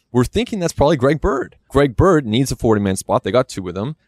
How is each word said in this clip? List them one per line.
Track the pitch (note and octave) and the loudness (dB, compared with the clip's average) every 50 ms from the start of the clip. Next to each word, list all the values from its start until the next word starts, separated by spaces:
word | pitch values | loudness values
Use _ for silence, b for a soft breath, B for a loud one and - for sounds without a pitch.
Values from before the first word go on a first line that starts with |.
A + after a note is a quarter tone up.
| _ _ | _ _
We're | - B2 B2 | 0 0 0
thinking | - - F#3+ B3 - - G3+ | 0 0 -4 -4 -4 -4 -4
that's | F3 E3 - | -4 -4 0
probably | - C#3 C#3+ F3 C3+ | 0 2 2 2 2
Greg | A2+ C3+ D#3+ D3+ | 2 0 0 0
Bird. | - F#3 A#3 F4+ - - - _ _ _ | -2 -2 -4 -4 -6 -10 -12 _ _ _
Greg | - C3 C#3+ C#3 G#2+ | 0 2 2 2 2
Bird | - D3 F#3+ F#3 D#3 C#3 | 2 4 4 4 2 2
needs | A2 G#2+ A#2+ C#3 - | 0 0 0 0 -2
a | B2+ - | -4 -2
forty-man | - A#2+ A2 G#2 G2+ G2 F#2+ F#2+ | 0 2 2 2 2 0 -2 -4
spot. | - - F#2+ B2 - | -2 -2 -2 -2 -2
They | G2 | 0
got | F#2+ B2 C3 - | 0 0 -2 -2
two | - - F#2 F2+ | -6 -10 -10 -8
of | E2 | -8
them. | F#2+ G#2 C#3 D#3 - _ | -8 -8 -8 -10 -14 _